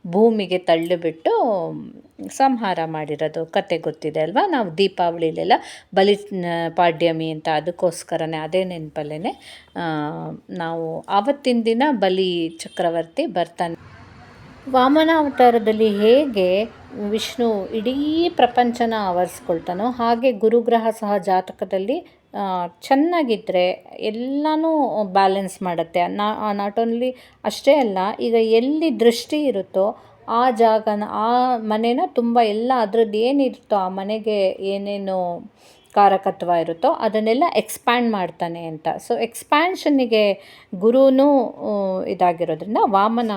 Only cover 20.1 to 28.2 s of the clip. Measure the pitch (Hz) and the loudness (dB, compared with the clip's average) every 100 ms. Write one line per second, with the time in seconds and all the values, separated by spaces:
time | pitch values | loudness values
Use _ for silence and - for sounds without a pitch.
20.1 | 233 254 208 220 233 233 233 220 214 208 | 2 0 2 2 2 2 2 0 -4 -2
21.1 | 202 185 185 185 - 190 190 196 320 339 | -2 0 0 -2 -10 -6 -4 -2 -6 -8
22.1 | _ _ 202 196 180 175 _ - 269 320 | _ _ -8 -4 -4 -6 _ 0 2 4
23.1 | 349 262 208 - 180 180 - - - - | 2 0 -2 0 0 0 -2 -12 -8 -8
24.1 | 214 254 285 302 311 320 311 247 208 202 | -6 -6 -2 0 0 0 0 0 -2 0
25.1 | 190 196 196 185 - 185 170 165 180 175 | 2 2 2 -4 -6 -4 -4 -2 -2 -2
26.1 | 196 208 214 214 202 202 202 226 233 254 | -2 -4 -2 -4 -4 -4 -2 -2 -2 -4
27.1 | 254 - _ 214 208 269 294 226 190 190 | -6 -20 _ -8 0 2 4 2 0 -4
28.1 | - | -4